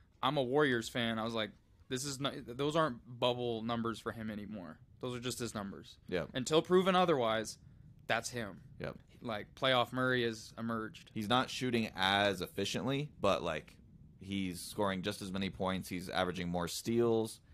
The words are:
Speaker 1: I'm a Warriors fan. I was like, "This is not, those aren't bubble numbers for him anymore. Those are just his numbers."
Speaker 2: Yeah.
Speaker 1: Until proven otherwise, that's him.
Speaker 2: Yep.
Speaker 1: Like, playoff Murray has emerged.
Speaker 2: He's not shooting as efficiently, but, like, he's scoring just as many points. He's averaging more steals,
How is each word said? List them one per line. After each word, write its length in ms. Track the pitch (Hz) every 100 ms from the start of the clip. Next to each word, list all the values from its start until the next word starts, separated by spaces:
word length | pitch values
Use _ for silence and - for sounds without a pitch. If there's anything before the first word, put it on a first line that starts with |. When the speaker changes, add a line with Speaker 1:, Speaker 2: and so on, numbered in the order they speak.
| - -
Speaker 1:
I'm 160 | 127 147
a 60 |
Warriors 440 | 123 143 147 120 110
fan. 280 | 127 117 113
I 60 |
was 100 | 113
like, 160 | 113 104 - _ - -
"This 160 | 127 143
is 140 | 131
not, 140 | 139 139 117
those 300 | 120 147 160
aren't 220 | 156 120 123 123
bubble 440 | 123 123 120 113
numbers 360 | 113 117 113 107
for 120 | 117
him 180 | 107 110
anymore. 480 | 104 101 107 82 78 - -
Those 140 | 127 123
are 40 |
just 200 | 123 117
his 160 | 113 110
numbers." 400 | 98 78 - - -
Speaker 2:
Yeah. 180 | 87 78 131
Speaker 1:
Until 260 | 123 156
proven 340 | 175 180 185 185
otherwise, 640 | 180 143 113 110 110 - - - - - -
that's 240 | 113 -
him. 300 | 123 104 - - -
Speaker 2:
Yep. 160 | - - - -
Speaker 1:
Like, 320 | 120 104 98 -
playoff 360 | 131 127 117
Murray 320 | 127 127 123 117
has 280 | 110 - -
emerged. 500 | 113 113 110 - - 113
Speaker 2:
He's 120 | 104
not 200 | 123 113
shooting 400 | - 127 120 110 -
as 460 | 95 101 101 92
efficiently, 680 | 85 - 98 127 113 139 147 -
but, 220 | 101 78
like, 340 | 82 78 - - - - - -
he's 420 | 95 98 95 85
scoring 400 | - - 101 95
just 220 | 101 101
as 80 | 98
many 180 | 95 95
points. 400 | - 92 92 -
He's 180 | 90 92
averaging 400 | - 90 87 87
more 180 | 87 85
steals, 720 | - 113 117 117 113 110 - -